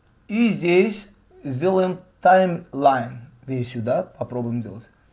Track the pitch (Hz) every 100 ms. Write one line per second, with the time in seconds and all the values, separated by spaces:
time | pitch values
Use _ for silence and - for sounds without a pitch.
0 | _ _ _ 214 233 151 170 180 214 -
1 | - _ _ - - 127 180 190 185 180
2 | - _ 180 190 185 170 - 139 139 131
3 | 117 123 - _ - 131 120 120 110 151
4 | 185 - 147 123 117 120 104 101 - _
5 | _